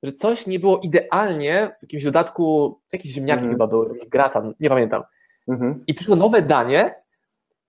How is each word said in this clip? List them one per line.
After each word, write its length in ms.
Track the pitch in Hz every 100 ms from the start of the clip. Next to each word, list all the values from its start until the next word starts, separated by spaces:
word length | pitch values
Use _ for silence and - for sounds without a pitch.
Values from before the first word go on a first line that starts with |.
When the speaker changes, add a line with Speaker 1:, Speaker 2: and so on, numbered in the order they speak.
Speaker 1:
Że 100 | 139
coś 340 | 139 208 233 -
nie 140 | 185
było 200 | 196 185
idealnie, 920 | 190 160 - 175 208 160 143 175 214 -
w 40 |
jakimś 220 | - 151
dodatku, 760 | 143 143 165 - 165 156 143 - _
jakieś 200 | 185 143
ziemniaki 260 | 131 135 147
Speaker 2:
Mhm. 160 | 123
Speaker 1:
chyba 120 | 120 110
były, 220 | 113 113
jakiś 200 | 117 -
gratan, 460 | 135 135 - 107 -
nie 80 | 151
pamiętam. 340 | 131 113 107 - _ _ _ -
Speaker 2:
Mhm. 360 | 123 123 151 -
Speaker 1:
I 80 |
przyszło 220 | 147 180 180
nowe 260 | 208 226
danie 520 | 151 147 120 143 220 - _ _ _ _ _ _